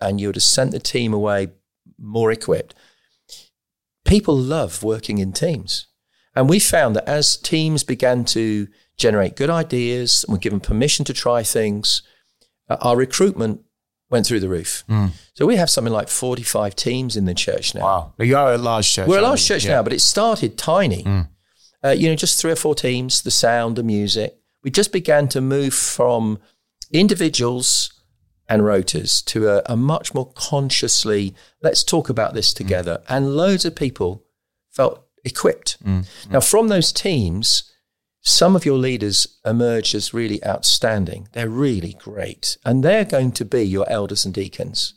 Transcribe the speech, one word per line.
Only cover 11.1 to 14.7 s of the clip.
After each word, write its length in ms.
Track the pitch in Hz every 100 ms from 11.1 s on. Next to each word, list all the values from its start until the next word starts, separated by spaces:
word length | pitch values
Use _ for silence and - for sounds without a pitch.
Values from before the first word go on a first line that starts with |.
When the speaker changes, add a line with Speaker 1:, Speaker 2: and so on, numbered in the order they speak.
Speaker 1:
try 300 | 123 123 120
things, 600 | 110 120 107 104 - - - _ _ _ _ _ -
uh, 80 | -
our 160 | 120 123
recruitment 640 | 131 - 196 190 110 - _ _ _ _ -
went 160 | 120 101
through 140 | 113
the 80 | 95
roof. 360 | 87 82